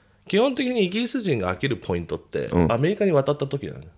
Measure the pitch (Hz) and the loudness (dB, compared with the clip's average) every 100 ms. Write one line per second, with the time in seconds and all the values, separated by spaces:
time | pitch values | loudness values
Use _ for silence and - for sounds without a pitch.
0 | _ _ - 190 262 254 254 247 185 202 | _ _ -2 2 2 2 0 2 0 0
1 | 240 269 202 123 90 92 139 123 - 87 | -2 -2 0 0 0 -2 -2 -2 -2 -4
2 | 85 82 - - 65 87 82 117 151 214 | -2 -8 -6 -6 0 4 4 4 2 2
3 | 202 147 135 147 139 139 87 - 82 | 2 2 2 0 -2 -4 -6 -10 -16